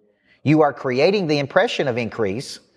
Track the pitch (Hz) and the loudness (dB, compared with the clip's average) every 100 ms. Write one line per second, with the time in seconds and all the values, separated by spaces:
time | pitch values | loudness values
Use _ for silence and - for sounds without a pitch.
0 | _ _ _ _ 127 156 151 139 135 123 | _ _ _ _ 0 2 2 0 -4 2
1 | 160 208 170 147 139 - 226 - 151 120 | 2 2 0 -2 0 2 2 0 -2 -2
2 | 113 - 104 101 139 - _ | -4 -2 -4 -4 -8 -14 _